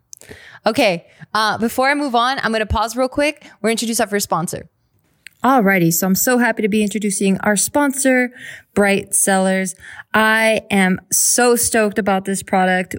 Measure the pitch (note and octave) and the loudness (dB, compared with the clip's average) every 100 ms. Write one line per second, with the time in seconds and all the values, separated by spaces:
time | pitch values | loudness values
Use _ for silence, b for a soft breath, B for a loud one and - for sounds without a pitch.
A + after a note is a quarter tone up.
0 | _ - B B B B G#3 A3+ A3+ E3+ | _ -20 B B B B -2 2 2 0
1 | B B B G#3+ G#3+ G3 A3+ - C4 D4 | B B B -2 -2 -2 -2 0 0 0
2 | D4 A#3 A#3+ C4+ G#3+ A3 G#3+ A3+ A3 A#3 | 0 0 0 0 -2 -2 -2 -2 -2 -2
3 | B3+ C#4+ D4 D4+ B B G#3+ A3+ A3+ A3+ | -2 0 -2 -2 B B -4 -2 -2 -2
4 | G#3+ G3+ - F3 E3+ - - _ _ _ | -2 -2 -2 -4 -4 -8 -12 _ _ _
5 | _ _ - _ A#3+ C4+ G3 G3 E3 E3+ | _ _ -20 _ 2 4 4 4 2 2
6 | F#3+ F#3+ - B3 A#3 A3+ G#3 G#3+ G#3 G#3 | 0 0 2 2 2 0 -2 0 -2 -2
7 | G#3 F#3+ G3 F#3+ G#3 G#3 - D4 C#4+ C4 | -4 -2 0 0 0 0 0 0 0 0
8 | C4 B3+ B3 B B B B - G3+ G3 | 0 2 0 B B B B 0 2 0
9 | - - - F#3+ F#3+ F#3+ F#3 - B B | -2 -2 0 2 2 0 -4 -8 B B
10 | B G#3+ A3 A3 A3 A3 - G3 F#3 F#3 | B 0 2 2 2 0 0 0 2 0
11 | - - - - B3 A#3+ - A#3 G#3+ G3+ | -2 -2 0 2 2 2 2 0 0 0
12 | G#3 F#3+ G3 F#3+ - F#3+ F#3 F#3 F#3 | 0 -2 -2 -6 -2 0 2 0 -2